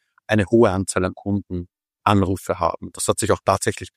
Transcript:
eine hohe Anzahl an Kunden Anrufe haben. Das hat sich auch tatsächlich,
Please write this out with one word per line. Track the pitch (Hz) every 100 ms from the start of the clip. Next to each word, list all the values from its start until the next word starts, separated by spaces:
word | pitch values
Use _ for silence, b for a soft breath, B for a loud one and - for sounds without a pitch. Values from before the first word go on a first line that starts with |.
| _ _ -
eine | 107 95
hohe | 113 110
Anzahl | 92 95 98
an | 92 -
Kunden | 101 101 - 90 87 _ _ _
Anrufe | 101 101 92 95 - -
haben. | 82 - 92
Das | - -
hat | 104
sich | 98
auch | 95
tatsächlich, | - 95 110 - -